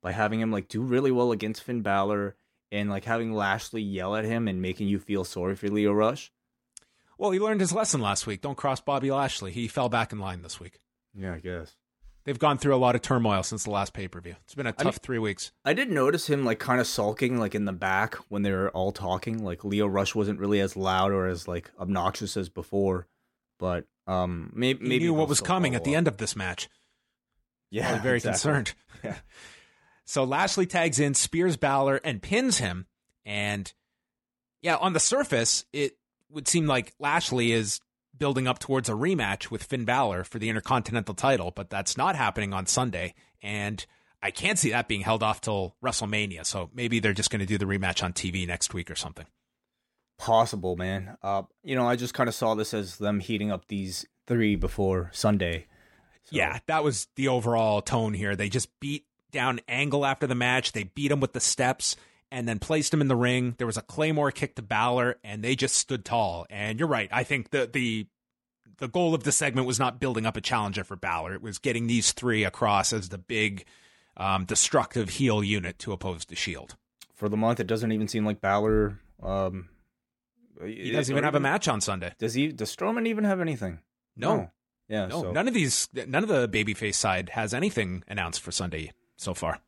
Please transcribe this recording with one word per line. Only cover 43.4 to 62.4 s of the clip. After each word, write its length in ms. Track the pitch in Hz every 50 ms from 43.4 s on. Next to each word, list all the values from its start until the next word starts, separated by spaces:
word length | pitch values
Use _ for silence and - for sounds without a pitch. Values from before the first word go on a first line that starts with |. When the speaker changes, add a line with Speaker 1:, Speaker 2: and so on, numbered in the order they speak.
| -
Speaker 2:
And 420 | 101 104 104 101 104 110 98 - _ _ _ _ _ _ _ -
I 80 | 101
can't 280 | - - - 190 214 175
see 120 | - 131
that 180 | 107 120 120 -
being 140 | 110 101 95
held 220 | 110 113 107 113
off 160 | 107 107 -
till 340 | - - 107 101 95 92 - _ -
WrestleMania, 640 | 127 117 - 117 101 107 107 107 101 92 80 80
so 240 | - - 98 90 78 -
maybe 280 | 120 120 117 117 113
they're 120 | 110 110 101
just 180 | 95 104 -
gonna 140 | - 107 98
do 140 | 92 107 101
the 80 | 101
rematch 360 | 95 98 101 95 92 87 - -
on 100 | 90 87
T 180 | - - 95
V 160 | 87 95 92
next 260 | 87 90 90 - - -
week 160 | 95 85 -
or 40 | 82
something. 320 | - - 80 80 - 78 _ _ _ _ _ _ _ _ _ _ _ _ _ _ _ _ _ _ _
Speaker 1:
Possible, 580 | - - 113 113 117 117 - 104 87 92 90
man. 400 | 85 90 92 95 98 92 95 - - -
Uh, 200 | 98 98 98 95 - _ _ _
you 120 | - 135
know, 120 | 127 123
I 100 | 120 123
just 180 | 120 123 120 -
kinda 180 | - 131 120 107
saw 220 | - - 110 110
this 180 | 107 107 - -
as 240 | 110 101 90 -
them 240 | - 104 101 104 101
heating 300 | 92 - 113 104 104 104 101
up 140 | 92 -
these 400 | _ 107 98 98 95 90 - - _ _ _ _
three 300 | - 120 117 113 107 104
before 540 | 90 85 87 - - 101 95 95 92 87 87 -
Sunday. 540 | - - 110 104 101 92 85 85 80 80 _ _ _ _ _ _ _ _ _ _ _ _
So. 120 | - 156
Speaker 2:
Yeah, 220 | 143 90 73 - - -
that 160 | - 156 160 151
was 260 | 147 127 - - _ _
the 120 | - 135 135
overall 540 | 127 123 110 120 120 113 113 110 104 104 101
tone 320 | - - 120 113 110 107
here. 200 | 90 104 101 101
They 140 | 90 101 104
just 200 | 95 131 - - _ _
beat 240 | - 143 143 151 _ _ _ _ _ _
down 300 | - 147 123 131 127 117 - -
Angle 380 | 123 127 143 147 131 143 143
after 200 | 135 135 - 151
the 80 | 135 127
match. 380 | 123 123 123 123 131 127 - -
They 120 | 110 104
beat 280 | 92 _ - 143 143 147
him 80 | 143
with 140 | 135 131 -
the 60 | 123
steps, 540 | - - - - 131 123 131 - - - - - - _ _ _ _ _ -
and 160 | 131